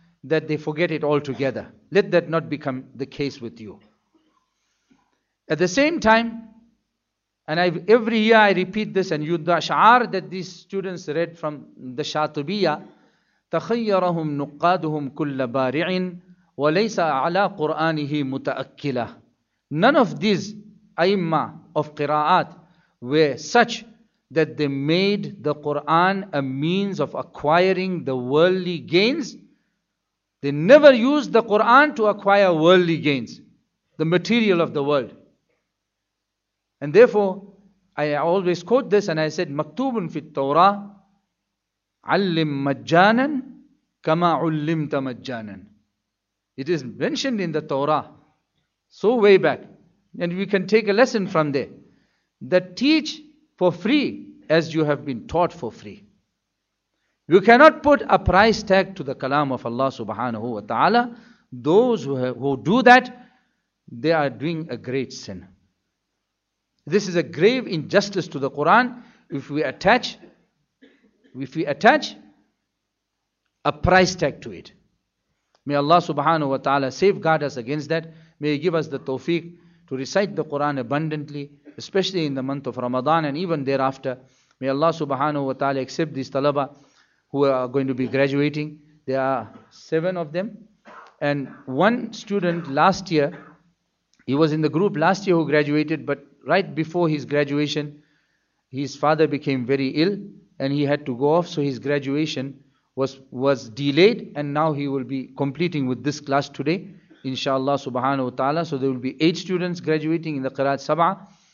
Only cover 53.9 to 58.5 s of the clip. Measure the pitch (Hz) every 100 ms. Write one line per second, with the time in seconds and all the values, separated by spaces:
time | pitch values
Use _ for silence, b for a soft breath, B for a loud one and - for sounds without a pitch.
53.9 | 294 208 104 - - - 160 151 151 151
54.9 | 143 143 120 - 160 175 - 117 - 104
55.9 | 92 _ _ _ _ _ _ _ _ _
56.9 | _ _ _ - 175 202 240 311 311 285
57.9 | 285 226 190 - 180 220